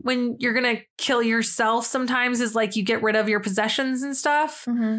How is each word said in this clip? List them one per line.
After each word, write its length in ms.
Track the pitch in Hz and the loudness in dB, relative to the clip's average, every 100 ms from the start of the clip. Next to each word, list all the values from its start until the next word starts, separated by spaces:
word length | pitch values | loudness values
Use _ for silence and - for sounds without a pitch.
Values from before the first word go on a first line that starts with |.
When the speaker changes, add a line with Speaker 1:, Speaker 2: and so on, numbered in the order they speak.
Speaker 1:
when 340 | 247 247 240 233 | -2 0 -2 -2
you're 140 | 247 | -2
gonna 280 | 233 247 226 - - | 0 0 -2 -6 -6
kill 240 | - 240 | 0 2
yourself 600 | 226 226 226 - 226 226 226 | 2 2 2 2 2 2 0
sometimes 560 | 262 247 254 247 240 | -2 0 0 0 0
is, 140 | 240 220 | 0 0
like, 200 | 214 214 | 0 0
you 80 | |
get 180 | 196 226 | 0 0
rid 120 | 220 214 | 2 2
of 140 | 214 | 2
your 100 | 208 | 0
possessions 640 | 202 196 214 - 262 254 | 0 0 0 0 -2 -2
and 160 | 277 269 | -2 -2
stuff. 480 | 302 294 302 - - | 0 2 0 -4 -4
Speaker 2:
Mm-hmm. 300 | 240 220 | -2 0